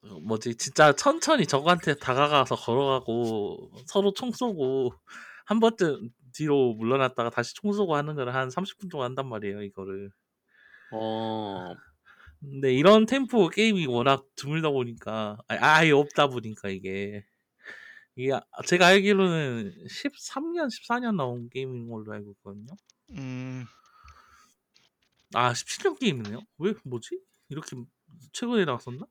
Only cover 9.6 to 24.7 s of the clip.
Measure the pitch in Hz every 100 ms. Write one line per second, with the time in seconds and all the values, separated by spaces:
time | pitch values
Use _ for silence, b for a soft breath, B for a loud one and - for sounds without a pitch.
9.6 | 101 98 95 98 101 _ _ _ _ b
10.6 | b b b 110 110 110 113 110 107 95
11.6 | 90 87 _ _ b b b b 143 139
12.6 | 135 127 165 214 220 269 254 240 170 -
13.6 | 226 196 147 120 127 135 - - 139 156
14.6 | 160 135 120 113 - 110 107 107 - 110
15.6 | 135 156 160 143 143 - 143 123 110 107
16.6 | 101 95 95 95 101 104 - _ _ _
17.6 | B B B B B - 131 131 - -
18.6 | - 175 180 190 196 196 190 165 143 117
19.6 | 101 87 - - 285 - - - 330 339
20.6 | 294 - - 240 247 202 131 120 120 131
21.6 | 131 127 117 113 107 107 104 101 101 101
22.6 | 113 196 _ _ _ 180 131 127 127 127
23.6 | 120 b b b b b b b b _
24.6 | _